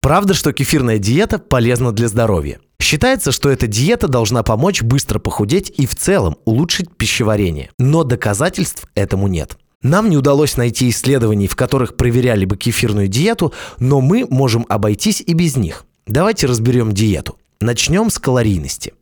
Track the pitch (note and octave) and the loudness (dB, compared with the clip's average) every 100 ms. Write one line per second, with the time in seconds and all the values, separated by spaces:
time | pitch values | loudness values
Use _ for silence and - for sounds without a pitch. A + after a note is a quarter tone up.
0 | C3 E3 G3+ F#3+ D3+ B2+ C3 D#3 B2 A2 | 2 2 2 0 0 -2 0 0 2 0
1 | F#2+ C3+ A3 G#3+ - C3 A2+ A#2+ B2+ G#2+ | 2 0 2 -2 -2 0 2 2 0 0
2 | A#2 G#2 A2+ F#2 C#2+ - _ _ - D3+ | -2 2 2 0 -2 -10 _ _ -2 2
3 | B3 C4 - - C#3+ C3 A#2+ G#2 D3 A#3+ | 2 2 0 0 0 0 0 0 0 2
4 | F#3 B2 A2 A#2+ A2 A2 E3 F3+ A2+ C3 | 2 0 0 0 0 0 0 0 0 0
5 | - G#2 - - G#2 E3+ G3 - C3 - | 0 -4 -4 -4 0 0 -2 -4 -4 -2
6 | - F#3+ E2 - - A2 E3+ - F3 _ | 0 0 0 -2 -2 0 0 -4 -6 _
7 | A2 - A2 G#2+ F#2+ D2+ C2 _ B2+ D#3+ | -4 -2 0 0 0 -2 -10 _ 2 2
8 | D3+ A#2 - G2 D#3+ - E3 - - - | 2 0 -2 0 -2 -2 -6 -6 -8 -4
9 | G2 G2 G2 F2 C#2 - _ _ A#2 F3 | -2 0 0 -2 -6 -12 _ _ 0 2
10 | A3 D#3 C3+ C#3 D3 - A#2+ A#2 B2 A2 | 4 2 4 2 2 0 -2 0 0 0
11 | C3 C3+ A2+ G#2 G2 - C3 C3+ A#2+ - | 0 2 2 2 0 -2 -2 0 -2 -2
12 | B2 A#2+ B2 A2 F#2+ G2 - A2 A#2 G#2 | 0 2 2 2 0 -2 -4 -2 -2 0
13 | G2 G#2 F3+ A#3 D#3+ - - - B2+ C#3+ | 0 0 0 0 -2 -4 -18 -4 0 2
14 | C3 G#3+ C4 C3 C3 A2+ A#2+ G#2 G#2 G#2 | 4 2 0 0 2 0 -2 -2 0 0
15 | - G3+ - E3 E3+ C3 F2 - - _ | -2 -2 -2 0 0 0 -4 -6 -18 _
16 | - A2 F#3+ A3 C3+ B2 A2+ B2 A2+ G2 | -4 0 0 0 0 0 2 2 0 0
17 | A2 F2+ - - _ _ G#2+ A#2+ - E3+ | 0 0 -4 -14 _ _ -4 -2 0 0
18 | A3+ - - B2+ A2+ F#2 C#2 - - _ | 0 -2 -2 0 2 0 -4 -10 -12 _